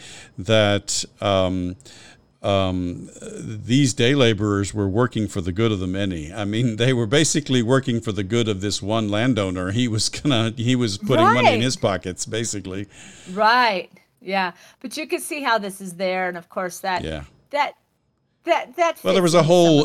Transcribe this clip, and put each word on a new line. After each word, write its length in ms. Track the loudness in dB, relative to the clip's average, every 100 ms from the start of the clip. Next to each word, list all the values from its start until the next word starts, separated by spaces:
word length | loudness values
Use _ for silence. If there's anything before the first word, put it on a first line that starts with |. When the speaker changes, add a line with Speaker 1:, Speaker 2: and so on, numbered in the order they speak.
| -16 -20 -18 -12
Speaker 1:
that, 680 | 2 4 4 2 -2 -6 -6 _
um, 560 | 0 2 2 0 -4 -8 -16 -20 -20 -20 _ _
um, 680 | -2 0 0 -2 -4 -8 -14 -18
these 720 | -18 -14 -12 -12 0 2 2
day 200 | 2 2
laborers 580 | 4 4 2 0 0 -2
were 140 | -2 -2
working 380 | 0 0 -2 -4
for 140 | -4
the 100 | -6
good 220 | 0 0
of 80 | 0
the 60 | -4
many. 420 | -4 -4 -4 -8
I 120 | -8
mean, 320 | -4 -2 -2 0
they 160 | 0
were 140 | 0 0
basically 560 | 2 2 0 0 0
working 380 | 2 2 2 -2
for 100 | -4
the 100 | -6
good 260 | -2 0 0
of 120 | -2
this 200 | -4 -4
one 260 | -2 -2 0
landowner. 640 | 0 0 0 -2 -2 -4
He 160 | -2 -2
was 200 | -2 -4
gonna, 420 | -2 0 0 0 -2
he 200 | 0 2
was 220 | 0 -2
putting 260 | 0 4
money 140 | 4 6
in 60 | 4
Speaker 2:
Right. 80 | 2
Speaker 1:
his 120 | 0 0
pockets, 500 | 0 0 -4 -8 -6
basically. 600 | -6 -4 -6 -8 -10 -10 -16 -20 -20 -12
Speaker 2:
Right. 580 | 0 2 4 2 0 -6 -18 _ _
Yeah. 320 | -6 -4 -4 -6 -20 _
But 160 | -12 -10
you 100 | -6
can 120 | -6
see 220 | -6 -6
how 160 | -2 -2
this 220 | -2 -10
is 140 | -14
there. 340 | -6 -4 -2 -4
And 80 | -6
of 120 | -10
course 280 | -8 -8 -6
that, 220 | -4 -4
Speaker 1:
Yeah. 220 | -4 -8 -12 _ _
Speaker 2:
that, 220 | -4 -4 -4 _ _ _ _ _ _
that, 320 | -2 -2 -2 0
that 260 | 0 0
Speaker 1:
Well, 120 | 0
there 80 | 2
Speaker 2:
fits 100 | 4
Speaker 1:
was 20 |
a 40 | 4
Speaker 2:
in 60 |
some 20 | 6
Speaker 1:
whole 340 | 6 8 6